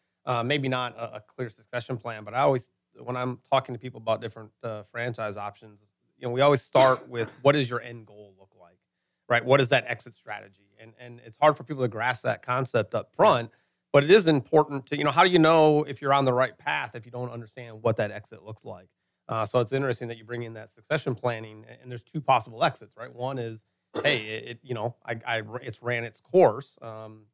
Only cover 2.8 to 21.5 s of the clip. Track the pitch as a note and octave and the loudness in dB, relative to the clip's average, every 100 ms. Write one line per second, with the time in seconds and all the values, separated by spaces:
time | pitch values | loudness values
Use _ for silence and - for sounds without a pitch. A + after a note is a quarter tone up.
2.8 | _ A#2+ A#2+ B2 B2+ A#2 _ C3+ - A#2+ | _ -16 -10 -6 -6 -8 _ -2 -2 -10
3.8 | B2+ A#2 A2+ A2 A2+ A2+ G#2+ _ A#2 G#2+ | -14 -8 -4 -4 -6 -14 -20 _ -12 -12
4.8 | G2 A#2 A#2+ A#2 G#2+ G2+ G2+ - A2 G#2 | -12 -8 -8 -6 -8 -8 -12 -14 -20 _
5.8 | G#2 _ _ _ B2 B2 C#3+ C#3 - C3 | _ _ _ _ -6 2 2 2 2 4
6.8 | C3 B2+ - B2 A2 - C#3 D3 B2 A#2+ | 4 4 -2 -8 -8 0 2 4 0 -6
7.8 | A#2+ A#2 A2 G#2 G2+ F#2+ F#2+ F#2+ F2 F2 | -10 -16 -20 -20 -20 _ _ _ -20 _
8.8 | _ _ _ _ - A#2 B2 C#3 B2+ C3 | _ _ _ _ -2 0 4 4 4 2
9.8 | A#2+ A2+ B2 - - G#2 G#2 G2+ G2+ _ | 0 -8 -12 -20 -16 -16 -16 _ _ _
10.8 | A2+ A2 B2 A#2+ A2+ - D3+ D3 C#3 C#3+ | -20 -20 -20 -20 -20 2 4 4 -2 -4
11.8 | B2 G#2+ A#2+ A#2+ B2 G2+ - B2+ C3 A#2+ | -4 -2 -2 -2 -2 -4 -2 -2 0 0
12.8 | G#2 A2 - - G#3 C3 A2+ _ _ _ | 0 -4 -6 2 4 4 0 _ _ _
13.8 | _ C#3+ C#3+ G#3+ E3 D3 - D#3 D3+ C#3 | _ 2 8 6 6 2 4 2 2 -2
14.8 | - D3 D3 B2+ F#3 F3+ D#3 E3 D#3 D3 | -6 -2 0 4 4 6 6 8 6 4
15.8 | D3+ B2 C#3 C#3 C3+ B2 B2+ - D3 D3+ | 0 -4 0 2 2 2 0 -4 -8 -6
16.8 | B2 A#2+ A2+ B2 B2 A#2+ A2 - A#2+ A2 | -8 -12 -14 -12 -10 -12 -16 -18 -18 -4
17.8 | A#2 A2 G#2 G2+ - G2+ G2 A2 A#2 F#2 | 0 0 -2 -8 -16 -20 -18 -18 -16 -18
18.8 | F#2 _ _ _ - A2+ G#2 B2+ A2 C#3 | -20 _ _ _ -8 -6 0 0 0 -2
19.8 | C#3 A2+ A#2+ A#2 A2+ A#2+ A#2 A2 A2 _ | -2 -4 -8 -12 -12 -10 -10 -14 -18 _
20.8 | - D3+ C#3 A#2+ B2 A2+ A2 | -6 -6 -4 -2 0 -2 -8